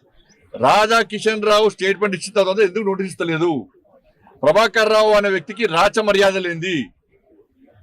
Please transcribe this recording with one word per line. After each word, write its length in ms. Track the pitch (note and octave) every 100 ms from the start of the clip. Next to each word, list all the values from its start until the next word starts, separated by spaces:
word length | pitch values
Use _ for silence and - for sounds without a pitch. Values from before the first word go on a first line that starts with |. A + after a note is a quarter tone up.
| _ _ _ _ _ -
రాధా 460 | B2 F#3+ G#3+ A3+
కిషన్ 440 | G#3+ G#3 G#3+ A3 G#3
రావు 240 | G#3 G#3+
స్టేట్మెంట్ 460 | G3 F#3 F#3 G#3 F#3
ఇచ్చిన 180 | G3
తర్వాత 260 | G3+ F#3 F#3+
ఎందుకు 240 | G3+ F#3
నోటీస్ 240 | G3 F#3+ F#3+
ఇస్తలేదు? 600 | - E3+ D#3+ F3 C#3+ G2 _ _ _ _ _ _ _
ప్రభాకర్ 460 | C#3+ F#3 A3+ A#3 G#3+
రావు 220 | G#3+ G#3+
అనే 180 | G#3 G3+
వ్యక్తికి 360 | F#3+ F#3 G#3 A3
రాచ 360 | E3 G3+ A3
మర్యాద 360 | G#3 G3 G3 F#3+
లేనిది, 520 | F3+ E3 F3+ E3 G#2+ _ _ _ _ _ _ _ _ _